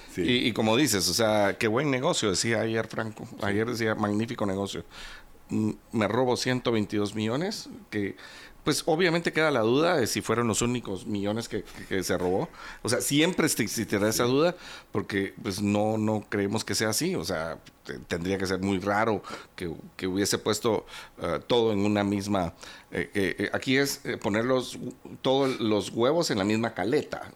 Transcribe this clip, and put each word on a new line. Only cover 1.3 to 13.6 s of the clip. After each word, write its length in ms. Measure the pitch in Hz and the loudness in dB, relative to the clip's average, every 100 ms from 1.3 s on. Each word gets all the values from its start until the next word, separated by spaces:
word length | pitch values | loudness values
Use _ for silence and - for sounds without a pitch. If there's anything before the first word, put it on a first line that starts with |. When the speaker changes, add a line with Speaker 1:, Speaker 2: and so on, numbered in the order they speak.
| 107 101 90 | 4 4 2
Speaker 2:
qué 80 | 113 | 0
buen 240 | 113 151 | 2 2
negocio, 400 | 127 147 - 107 | 0 0 0 0
decía 300 | 87 113 110 | 2 0 0
ayer 260 | 113 113 113 | 0 -2 -4
Franco. 400 | - 113 104 - | -4 -6 -8 -12
Speaker 1:
Sí. 80 | - | -4
Speaker 2:
Ayer 260 | 101 101 113 | -2 0 0
decía, 260 | 110 113 | 0 0
"Magnífico 500 | 107 104 104 113 120 104 | 2 2 2 0 -2 -2
negocio". 380 | 95 98 - - - - - - - - | -2 -4 -6 -12 -14 -16 -16 -20 -18 -6
Mm, 220 | 107 110 - - | -2 -2 -4 -4
me 160 | 113 101 | 0 0
robo 280 | 113 127 120 | 2 2 0
ciento 360 | 127 127 127 | 0 0 0
veintidós 420 | 113 101 107 101 | 0 0 -2 -2
millones, 540 | 110 107 131 190 208 294 - - | -2 -2 -2 -4 -6 -12 -16 -8
que, 260 | 208 196 - - - - - | -4 -4 -6 -16 -18 -20 -8
pues, 180 | - 143 - | -2 0 2
obviamente 440 | 160 185 170 165 | 2 2 2 0
queda 160 | 160 156 | 0 2
la 100 | 131 | 4
duda 360 | 110 131 165 170 | 4 4 4 2
de 80 | 107 | 0
si 160 | - | 0
fueron 260 | - 113 120 | 0 0 2
los 140 | 98 | 2
únicos 440 | 120 123 110 92 90 | 0 -2 -4 -8 -4
millones 420 | 101 101 110 110 | -2 -2 -2 -4
que, 140 | 107 | -6
que, 200 | - - 92 | -8 -12 -4
que 160 | 95 | -2
se 140 | 90 90 | 0 0
robó. 320 | 90 95 170 - - - | 2 0 -2 -8 -16 -8
O 60 | 107 | -2
sea, 140 | 117 | 0
siempre 440 | - 143 165 175 156 | 2 4 4 4 2
exi-, 160 | - | 2